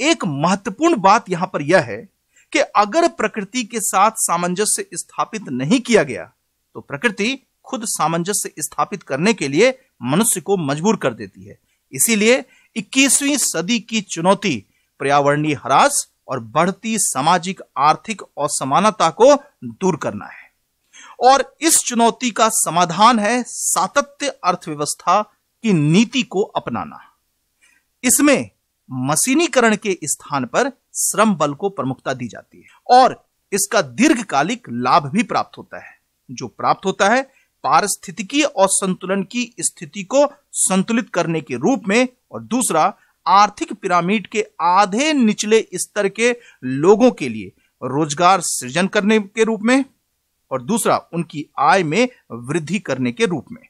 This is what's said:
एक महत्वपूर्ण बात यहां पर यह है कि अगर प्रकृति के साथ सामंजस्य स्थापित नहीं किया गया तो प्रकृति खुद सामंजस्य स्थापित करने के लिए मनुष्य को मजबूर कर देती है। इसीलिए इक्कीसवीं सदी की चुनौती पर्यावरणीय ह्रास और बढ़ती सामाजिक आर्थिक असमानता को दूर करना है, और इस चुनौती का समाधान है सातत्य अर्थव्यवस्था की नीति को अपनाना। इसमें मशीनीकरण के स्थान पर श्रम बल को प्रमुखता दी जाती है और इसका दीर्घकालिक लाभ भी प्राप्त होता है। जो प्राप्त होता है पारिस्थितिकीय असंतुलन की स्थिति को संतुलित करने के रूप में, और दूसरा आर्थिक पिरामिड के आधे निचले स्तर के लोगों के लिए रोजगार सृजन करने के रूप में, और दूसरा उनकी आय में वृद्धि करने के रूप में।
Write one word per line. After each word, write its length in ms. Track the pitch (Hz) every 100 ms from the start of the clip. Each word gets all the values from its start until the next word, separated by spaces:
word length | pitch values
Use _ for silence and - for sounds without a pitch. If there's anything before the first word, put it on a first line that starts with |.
एक 220 | 277 320 214
महत्वपूर्ण 680 | 139 160 196 - 190 330 320
बात 320 | 190 220 -
यहां 180 | 175 185
पर 140 | 190
यह 160 | 143 185
है 160 | 147 104 - _ _ _ _
कि 60 | 311
अगर 500 | - - 208 311 339
प्रकृति 540 | 330 220 - 196 254
के 160 | 220 233
साथ 280 | - 202 208 -
सामंजस्य 680 | - 175 175 180 208 - 202
स्थापित 540 | 170 - - 151 214 208
नहीं 300 | 123 135 254
किया 220 | 233 214
गया 260 | 139 101 85 _ _ _ _ -
तो 40 |
प्रकृति 580 | - 139 240 190 208 269 _ _
खुद 200 | - 262 220
सामंजस्य 680 | - 156 165 175 202 - -
स्थापित 420 | - - - 202
करने 300 | - 135 185
के 160 | 226 139
लिए 200 | 143 240 254 _ _
मनुष्य 360 | 123 151 226 -
को 160 | 147 196
मजबूर 380 | 147 147 185 226
कर 160 | 147
देती 300 | 117 101 95
है। 140 | 101 - _ _ _
इसीलिए 520 | 135 - 220 220 262 269 _ _ -
इक्कीसवीं 600 | 196 262 269 - 277 285
सदी 400 | - 160 175 233
की 200 | - 226
चुनौती 540 | 202 - 170 196 202 123 - _ _ -
पर्यावरणीय 540 | 135 143 143 147 151 135
ह्रास 500 | 117 139 262 - - _ -
और 120 | 131 113
बढ़ती 500 | 147 175 185 220 220
सामाजिक 600 | - 131 147 180 170 190 - -
आर्थिक 440 | 143 156 - 208
असमानता 840 | - - 147 - 135 147 208 208 165
को 240 | 156 247 277 - _
दूर 320 | 127 113 185 165
करना 300 | 123 101 76
है, 240 | - - _ _ _ _ - - -
और 240 | 247 269 - _
इस 180 | 311 320
चुनौती 520 | - 226 233 - 247
का 180 | 208 220
समाधान 680 | - - 160 180 170 220 240
है 240 | 208 247
सातत्य 840 | 233 - - - 208 285 - - 285
अर्थव्यवस्था 920 | - 180 175 - 151 147 - - 190 214 _ _ _
की 80 | 226
नीति 500 | 180 147 170 233 269
को 180 | 220 180
अपनाना। 580 | - - - 117 78 69 - _ _ _ _ _ _ _ _ _
इसमें 460 | 254 - 285 240 110 _ _ _ -
मशीनीकरण 840 | 131 131 151 - 285 339 254 233 208
के 200 | 214 180
स्थान 400 | 147 - - 143 127
पर 240 | 170 269 - _ -
श्रम 360 | - 175 220
बल 200 | 175 151
को 140 | 143 196
प्रमुखता 420 | 196 131 127 -
दी 140 | 131 120
जाती 300 | - - 87
है 400 | 87 _ - 247
और 240 | 247 143 _ _ _
इसका 300 | 196 - 220
दीर्घकालिक 840 | 147 120 302 240 226 139 156 240 -
लाभ 360 | 120 123 160 147
भी 140 | 165
प्राप्त 340 | 247 151 107 -
होता 200 | - 90
है। 140 | - - _ _ -
जो 200 | 123 123
प्राप्त 380 | - 123 156 196
होता 220 | 185 196
है 140 | 247 269 _ _ _
पारिस्थितिकीय 800 | 131 156 202 - - 165 190 277
असंतुलन 800 | 302 - 190 - 190 180 180 196
की 280 | 185 240 247 -
स्थिति 420 | 160 - 160 208
को 220 | 180 262 285 - _
संतुलित 580 | - - 190 190 226 196
करने 300 | 180 165 165
के 160 | 151 123
रूप 260 | 156 269
में, 240 | 190 220 254 - _
और 120 | 113
दूसरा 500 | 113 233 240 165 175 208 _ _ -
आर्थिक 460 | 190 208 - 320
पिरामिड 540 | 214 196 175 170 220 185
के 180 | 220 - -
आधे 520 | 165 180 208 202 302
निचले 500 | 294 220 208 214 220 -
स्तर 340 | 180 - - 196
के 200 | 202 233 240 - _
लोगों 480 | 127 135 165 208 247
के 160 | 240 143
लिए 240 | 110 92 - _ _
रोजगार 580 | 123 135 160 143 180 190
सृजन 440 | - - 127 135 190
करने 300 | 214 202 220
के 240 | 196 -
रूप 160 | 220 220
में, 220 | 220 262 262 _ _ _ _ _ _
और 120 | 131
दूसरा 340 | 123 220 208 123 -
उनकी 300 | 160 170 151 - -
आय 220 | 143 190
में 260 | 160 165 247 - _
वृद्धि 480 | 117 120 156 147 202
करने 320 | - 131 127
के 140 | 120 226
रूप 260 | 165 -
में। 100 | - -